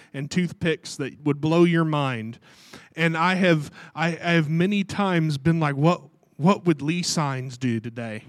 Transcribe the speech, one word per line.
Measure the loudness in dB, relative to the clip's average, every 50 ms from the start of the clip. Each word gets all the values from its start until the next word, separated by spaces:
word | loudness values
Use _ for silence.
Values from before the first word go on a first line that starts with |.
| -20 _ -12
and | -10 -10 -4
toothpicks | -2 -2 -2 -2 -4 -4 -2 -2 -2 -2 -4 -10 -10
that | -8 -8 -8 -10 -6 -2
would | -2 -2 0
blow | 0 2 4 4 4
your | 4 4 2 2
mind. | 0 0 0 -2 -2 -2 -4 -6 -8 -12 -14 -18 -20 -20 -20 -20 -20 -20 -20 -20 -14 _
And | -2 -2 0 0
I | 2 2 2 2
have, | 2 4 4 4 2 2 -4 -12 -18 -20 -14 -6
I, | -4 -2 -2
I | -2 -2 -2 2 2
have | 2 2 2
many | 2 0 2 2 2 0 -2
times | -2 -2 -2 0 0 2 2 2 0 -2 0
been | 0 0 2 2
like, | 2 0 0
"What, | 2 2 2 2 2 -2 -10 _ _ _ _ _
what | 0 2 2 2 4 2
would | 0 0 0 0
Lee | -2 -2 -2 -2
Sines | -2 -2 -2 -2 -2 -2 -4 -8 -10 -8
do | -4 -2 -2 -2 -2
today | -4 -6 -10 -10 -10 -10 -10 -12 -14